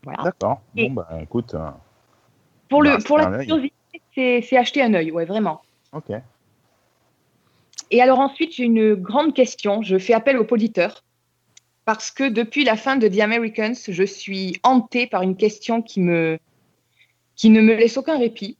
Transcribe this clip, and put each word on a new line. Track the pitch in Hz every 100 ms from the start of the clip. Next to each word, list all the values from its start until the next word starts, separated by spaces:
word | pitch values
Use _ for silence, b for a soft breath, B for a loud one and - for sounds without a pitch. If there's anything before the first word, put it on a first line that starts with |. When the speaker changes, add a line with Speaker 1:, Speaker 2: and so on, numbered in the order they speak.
Speaker 1:
Voilà. | 135 139
Speaker 2:
D'accord. | 160 - 98 139 _ -
Speaker 1:
Et | 220
Speaker 2:
Bon, | 127
bah, | 82 82
écoute, | 80 120 120 82
euh, | 78 69 _ _ _ _ _ _ _ _ _
Speaker 1:
pour | 277
Speaker 2:
on |
Speaker 1:
le, | 294
Speaker 2:
va | 269
Speaker 1:
pour | 220 294
Speaker 2:
jeter | -
Speaker 1:
la | -
Speaker 2:
un |
œil. | 139
Speaker 1:
curiosité, | 320 269 _ _ 339 _
c'est, | - 254 247 233
c'est | 254
acheter | 240 294
un | 247
œil, | 196 160
ouais, | 165 165
vraiment. | 208 196 156 _ _ _
Speaker 2:
OK. | 147 - 104 127 _ _ _ _ _ _ _ _ _ _ _ _ _ _ - -
Speaker 1:
Et | 233
alors | 254 254
ensuite, | 269 262 330
j'ai | - 240
une | 226 220 208
grande | 180 226 311
question. | 277 247 - 208 202
Je | 196 190
fais | 190
appel | 226 226 262
aux | 220
auditeurs, | 240 220 214 208 - _ _ _ _ _ _ _ _ -
parce | 214 -
que | - 269
depuis | 214 226 -
la | 262 220
fin | 269 269
de | 220
The | 190
Americans, | 208 233 226 220 220 240 -
je | 175
suis | 196 - - 190 190 185
hantée | 240 262 247 247 247
par | 196
une | 185 190
question | 214 208 - 226
qui | 226 -
me, | 180 170 165 160 _ _ _ _ _ _ _ _ _ _
qui | 220
ne | 220
me | 220 220
laisse | 226 247
aucun | 269 311
répit. | 240 226 202 -